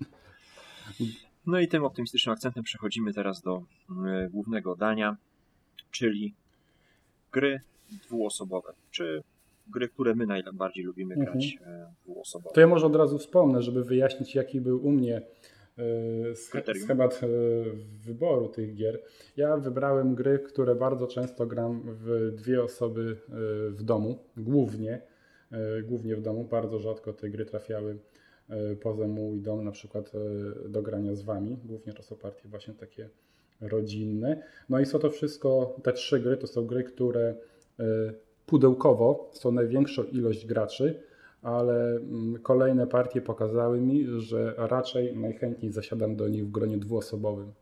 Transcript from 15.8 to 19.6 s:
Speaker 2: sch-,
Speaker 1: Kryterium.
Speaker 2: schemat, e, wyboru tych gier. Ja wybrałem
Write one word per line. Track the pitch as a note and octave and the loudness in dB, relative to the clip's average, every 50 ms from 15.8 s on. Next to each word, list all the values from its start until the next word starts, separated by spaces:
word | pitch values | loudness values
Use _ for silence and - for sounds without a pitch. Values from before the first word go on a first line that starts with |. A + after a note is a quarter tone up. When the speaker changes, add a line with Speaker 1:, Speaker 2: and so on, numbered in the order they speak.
| A#2+ A#2 A#2 A2+ A2+ A2+ A2+ A2+ A#2 A#2 A#2 | -2 -2 0 0 0 -2 -2 -2 -2 -4 -4
Speaker 2:
sch-, | - - - | -8 -10 -8
Speaker 1:
Kryterium. | - A2+ - - G#2+ F#2+ G#2 | -6 -6 -4 -2 -4 -4 0
Speaker 2:
schemat, | A2+ C#3 B2+ B2+ B2+ B2+ - B2+ | 0 2 4 4 4 4 0 0
e, | A#2+ A#2 A#2+ A#2 A#2 A#2 A#2 A2+ A2 G#2+ G#2+ G#2+ G#2+ G#2+ G#2+ G#2+ | 0 2 2 4 4 2 2 0 -2 -6 -8 -10 -14 -16 -16 -12
wyboru | A2+ A#2 A#2 E3 F3 C#3+ B2 A2+ G#2 | -12 -4 -2 2 2 2 2 2 -2
tych | - A#2 A2 G#2+ G#2+ | -4 -6 -6 -6 -4
gier. | G#2 A2 A2 A2+ - - - - - - - _ | -2 -2 -2 -2 -4 -10 -14 -20 -20 -20 -14 _
Ja | C#3 C#3+ D3+ D#3 | -2 0 2 2
wybrałem | D3+ | 0